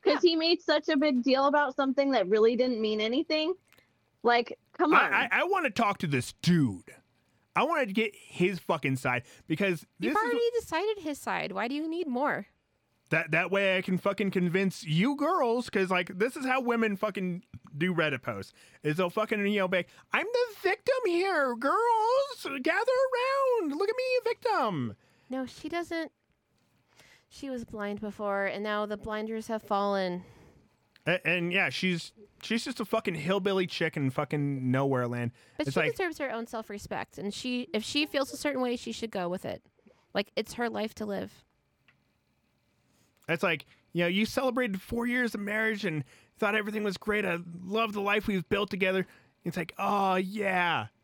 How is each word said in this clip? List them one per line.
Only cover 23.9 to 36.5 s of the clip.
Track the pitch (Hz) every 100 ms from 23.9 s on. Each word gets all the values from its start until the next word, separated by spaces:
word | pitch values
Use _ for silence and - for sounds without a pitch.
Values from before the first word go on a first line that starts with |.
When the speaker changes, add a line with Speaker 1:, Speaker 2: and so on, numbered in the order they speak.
Speaker 3:
at | 453
me, | 508 508
a |
victim." | 466 466 466 381 240 165 120 101 _ _ _
Speaker 2:
No, | 262
she | 254 - 311
doesn't. | 339 339 330 311 _ _ _ _ _ _ _ _ _ - - _
She | - 277
was | 254
blind | 233 220 202 202
before, | 208 202 208 196 196
and | 185
now | 208 208 208
the | 208
blinders | 220 214 220 220 220
have | 226
fallen. | - 202 202 196 185 180 - - - - _ _ _ _ -
Speaker 3:
A-, | 175 156
and | 175 170
yeah, | 185 170
she's, | 127 185 170 - - - _
she's | - 226
just | 285 247
a |
fucking | 226 220 214
hillbilly | 165 151 196 190 190 185
chick | - 165 156
in | 135
fucking | 131 147 151 143 135 127
nowhere | 131 139 135 123
land. | 120 120 - - -
Speaker 2:
But | 302
Speaker 3:
It's |
Speaker 2:
she | 139
Speaker 3:
like | 453
Speaker 2:
deserves | 466 370 320
her | 277
own | 226
self-respect, | 240